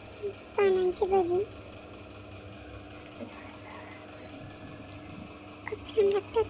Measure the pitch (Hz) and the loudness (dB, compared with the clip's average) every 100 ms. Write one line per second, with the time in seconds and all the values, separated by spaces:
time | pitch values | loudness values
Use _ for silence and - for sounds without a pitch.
0 | - - 403 - - - 392 370 359 359 | -14 -8 -6 -8 -2 6 8 8 6 4
1 | 381 381 339 359 427 - - - - - | 6 6 6 4 2 -4 -12 -14 -14 -14
2 | - - - - - - - - - - | -14 -14 -14 -12 -12 -12 -12 -12 -12 -14
3 | - - - - - - - - - - | -14 -10 -10 -10 -12 -12 -12 -12 -12 -12
4 | - - - - - - - - - - | -14 -14 -12 -12 -12 -12 -12 -12 -12 -12
5 | - - - - - - - 427 - - | -12 -12 -12 -12 -14 -12 -8 -6 2 6
6 | 392 392 - 453 | 8 6 4 2